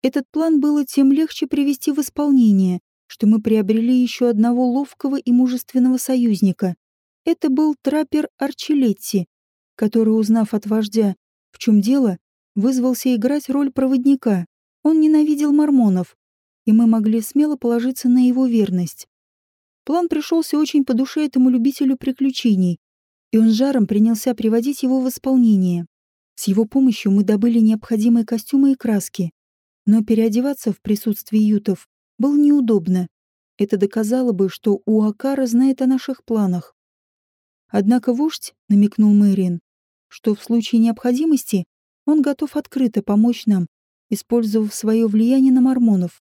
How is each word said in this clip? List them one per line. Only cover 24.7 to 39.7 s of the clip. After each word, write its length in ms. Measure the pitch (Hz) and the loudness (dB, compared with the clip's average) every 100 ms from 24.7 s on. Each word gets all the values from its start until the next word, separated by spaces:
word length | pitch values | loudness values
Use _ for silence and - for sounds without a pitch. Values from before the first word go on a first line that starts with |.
| 277 | -4
его 180 | 254 262 | -2 -2
в 80 | 254 | -2
исполнение. 800 | - 269 262 233 202 185 175 170 _ _ _ _ | -6 -2 2 4 2 0 -4 -8 _ _ _ _
С 140 | - - | -10 -2
его 160 | 196 | -2
помощью 480 | 220 277 262 214 202 | 0 0 0 0 0
мы 100 | 196 | 0
добыли 380 | 196 214 240 233 | 2 0 2 2
необходимые 680 | 220 220 - 226 226 233 220 | 2 0 -4 -2 2 0 0
костюмы 460 | 226 - 277 277 | -6 -2 0 2
и 20 | |
краски, 560 | 262 - 202 - - 175 _ _ _ _ _ - | 0 -2 -4 -4 -8 -8 _ _ _ _ _ 0
но 160 | 220 | 0
переодеваться 680 | 214 220 226 214 269 277 - | 2 0 2 0 -2 -4 -6
в 80 | 190 | -6
присутствии 580 | - 208 220 202 - 214 | -4 -4 -2 -6 -2 0
ютов 480 | 214 208 208 180 _ _ _ _ | 0 0 -2 -6 _ _ _ _
было 180 | 269 294 | 0 2
неудобно. 720 | 294 294 233 208 175 185 185 _ _ _ _ _ | 4 2 2 0 0 -2 -4 _ _ _ _ _
Это 200 | 202 202 | -4 -2
доказало 560 | 202 220 214 254 254 | -2 -2 -2 -2 -2
бы, 160 | 190 190 | 0 -2
что 340 | - 220 202 | -2 -2 -2
Уакара 600 | - 220 214 208 269 277 262 | 0 0 0 -2 -6 -4 0
знает 340 | 233 269 262 | 2 2 0
о 60 | 262 | 0
наших 380 | 262 - 262 | -2 -4 -12
планах. 500 | _ 226 196 180 - _ _ _ _ _ _ _ _ _ _ | _ -2 -2 -2 -8 _ _ _ _ _ _ _ _ _ _
Однако 440 | 208 196 240 220 | -2 2 0 0
вождь, 420 | 240 311 - - _ _ | -2 -2 -4 -14 _ _
намекнул 460 | 202 202 - 214 | 2 2 2 4
Мэриан, 460 | 208 202 190 180 175 _ | 4 4 2 -2 -6 _